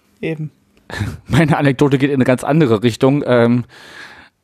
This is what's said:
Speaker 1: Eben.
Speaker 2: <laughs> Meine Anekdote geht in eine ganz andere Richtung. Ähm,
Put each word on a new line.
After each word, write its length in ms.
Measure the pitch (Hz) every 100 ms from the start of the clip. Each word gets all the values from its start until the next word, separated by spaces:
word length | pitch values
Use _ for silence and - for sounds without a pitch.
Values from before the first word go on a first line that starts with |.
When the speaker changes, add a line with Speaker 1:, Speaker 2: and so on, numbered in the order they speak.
| _ -
Speaker 1:
Eben. 300 | 180 156 151 _ _ _ -
Speaker 2:
<laughs> 380 | - 104 - -
Meine 300 | 120 156 160
Anekdote 420 | 143 131 143 135
geht 120 | 143
in 60 | 139
eine 80 |
ganz 200 | 123 127
andere 380 | - 156 135 107
Richtung. 400 | 117 110 135 143 -
Ähm, 380 | 123 117 120 117 - - - - - - _